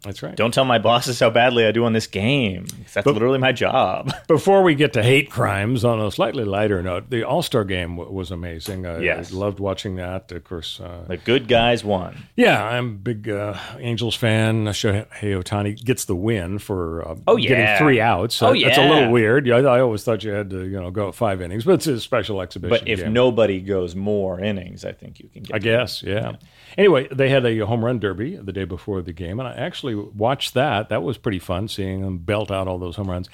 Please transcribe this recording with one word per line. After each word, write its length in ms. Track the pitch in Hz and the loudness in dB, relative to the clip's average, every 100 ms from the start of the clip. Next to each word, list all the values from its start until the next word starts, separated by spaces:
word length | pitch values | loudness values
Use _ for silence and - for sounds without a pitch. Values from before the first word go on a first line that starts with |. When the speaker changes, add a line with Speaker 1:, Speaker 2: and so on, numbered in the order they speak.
Speaker 1:
That's 180 | 101 - | -14 -10
right. 140 | - - | -8 -2
Speaker 2:
Don't 180 | 113 | 0
tell 100 | 139 | 2
my 140 | 131 117 | 4 4
bosses 420 | 110 120 131 120 | 4 2 0 2
how 120 | 117 | 4
badly 340 | 117 127 120 110 | 6 4 4 4
I 60 | |
do 120 | 110 | 4
on 80 | 117 | 2
this 140 | 113 - | 0 -2
game, 640 | 98 110 143 107 90 92 | -2 0 2 0 -4 -10
'cause 260 | - - | -14 -8
that's 100 | 101 | 0
Speaker 1:
But 120 | 131 113 | 2 2
Speaker 2:
literally 240 | 123 135 | 2 2
my 120 | 131 | 2
job. 600 | 120 95 131 95 95 143 - | 2 2 2 2 0 -6 -4
<laughs> 80 | - | 0
Speaker 1:
before 340 | 156 190 196 | 2 6 6
we 140 | 185 139 | 6 4
get 180 | 147 | 2
to 80 | 117 | 2
hate 300 | 113 139 139 | 4 4 2
crimes, 520 | - 104 98 104 127 | -2 0 0 0 2
on 160 | 120 113 | 2 2
a 120 | 104 | 0
slightly 320 | 156 196 135 | 0 -2 -2
lighter 400 | 104 98 107 92 | -2 0 2 0
note, 260 | 90 90 117 | -2 -4 -4
the 140 | 120 | -4
All-Star 400 | - 160 - 120 | 0 -2 0 -2
Game 340 | 98 92 87 87 | 0 -2 -4 -8
w-, 180 | - 95 | -8 -8
was 140 | 92 | -8
amazing. 560 | 87 87 82 104 92 90 | -8 -8 -10 -10 -8 -8
I, 140 | 82 | -4
Speaker 2:
Yes. 340 | 85 80 85 | -2 -2 -6
Speaker 1:
I 20 | 92 | -4
loved 240 | 101 95 | -4 -4
watching 360 | 98 95 104 92 | -4 -4 -6 -8
that. 360 | 90 92 - | -8 -10 -10
Of 120 | 87 | -14
course, 360 | - 85 - - | -12 -12 -10 -12
uh, 260 | 87 87 85 | -14 -12 -10
Speaker 2:
The 100 | 117 | -4
good 300 | 113 131 117 | 2 2 4
guys 360 | 117 120 117 | 4 4 2
won. 320 | 104 95 90 - - - | 0 -2 -2 -12 -6 2
Speaker 1:
Yeah, 280 | 226 123 | 4 4
I'm 220 | 107 123 123 | 2 -2 -4
a 60 | |
big, 360 | 101 107 107 110 | -6 -6 -6 -6
uh, 280 | 101 104 95 - - | -4 -6 -8 -12 -8
Angels 340 | 117 113 117 | -6 -4 -4
fan. 520 | - 113 110 110 113 107 | 0 2 4 2 2 -2
Shohei 400 | 98 113 101 - - | 0 0 0 -4 -6
Ohtani 640 | 104 95 92 104 104 110 | -4 -4 -2 -2 -2 -2
gets 220 | 120 - - | -2 -2 -2
the 100 | 90 | -2
win 440 | 110 110 85 101 | 0 -2 -4 -6
for, 460 | - 95 82 82 80 | -6 -4 -4 -6 -8
uh, 100 | 80 - | -4 2
Speaker 2:
Oh, 80 | 233 | 2
Speaker 1:
getting 220 | - 131 | 4 4
Speaker 2:
yeah. 220 | 107 101 | 4 4
Speaker 1:
three 200 | 151 120 | 4 4
outs. 420 | 113 90 113 - | 4 2 0 2
Speaker 2:
Oh, 100 | - | 2
Speaker 1:
That's 240 | 247 113 131 | 4 4 4
a 40 | |
little 180 | - 151 | 6 4
Speaker 2:
yeah. 100 | 117 | 4
Speaker 1:
weird. 400 | 120 107 139 127 | 4 4 4 4
I, 80 | 117 | 4
I 220 | 139 123 | 6 4
always 220 | 127 107 | 4 0
thought 200 | - 110 | -2 -2
you 80 | 107 | -2
had 200 | 101 98 | -4 -4
to, 120 | 92 | -6
you 160 | 95 98 | -6 -6
know, 120 | 90 | -6
go 200 | 98 98 | -4 -6
five 300 | - 110 95 | -2 -2 -2
innings, 240 | 87 104 147 | -4 -2 2
but 80 | |
it's 140 | 170 165 | 2 2
a 120 | 117 | -4
special 420 | - 123 95 98 | -2 -2 -2 -4
exhibition 280 | 90 95 87 | -6 -6 0
Speaker 2:
But 180 | 117 - | 0 0
if 120 | 98 | -2
Speaker 1:
game. 140 | 82 | 0
Speaker 2:
nobody 480 | 120 127 113 107 92 | 4 4 4 2 2
goes 340 | 95 95 87 92 | -2 -2 -2 -4
more 440 | 104 104 95 90 | -2 0 -2 -4
innings, 460 | 104 98 90 95 95 | -4 -4 -8 -12 -12
I 60 | |
think 280 | 98 - - | -12 -18 -20
you 80 | - | -20
can 140 | - | -18
get 140 | - 107 | -8 -2
Speaker 1:
I 20 | |
Speaker 2:
the 60 | |
Speaker 1:
guess, 400 | 113 117 113 - | 2 2 0 -6
Speaker 2:
win. 100 | 92 | -4
Speaker 1:
yeah. 80 | 101 | -4
Speaker 2:
Yeah. 140 | 120 110 - _ - - | -4 -10 -18 _ -6 2
Speaker 1:
Anyway, 300 | 202 135 - | 4 4 2
they 180 | 135 135 | 2 4
had 140 | 135 | 4
a 140 | 120 113 104 | 4 2 0
home 180 | 117 | 0
run 140 | 117 123 | 0 0
derby 380 | 98 90 135 196 | -2 -2 -6 -8
the 180 | 98 | -8
day 100 | 95 | -6
before 380 | 90 87 - 95 | -6 -6 -6 -6
the 100 | 87 | -6
game, 280 | 85 85 110 | -10 -8 -8
and 80 | 127 | -8
I 60 | |
actually 420 | 120 165 - 135 104 | -8 -8 -6 -6 -6
watched 580 | 104 104 113 143 - | -6 -2 0 0 -2
that. 360 | 131 147 104 110 | 0 2 0 -2
That 120 | 113 | -2
was 160 | 87 117 | -2 -4
pretty 220 | 123 92 | -4 -4
fun, 280 | - 90 104 | -2 -4 -4
seeing 340 | - 95 95 | -6 -4 -4
them 180 | 95 92 | -4 -6
belt 320 | 82 104 101 | -2 -2 -2
out 160 | 95 92 | -4 -4
all 100 | 90 | -4
those 200 | 90 95 | -6 -6
home 120 | 95 | -6
runs. 200 | 90 92 | -6 -8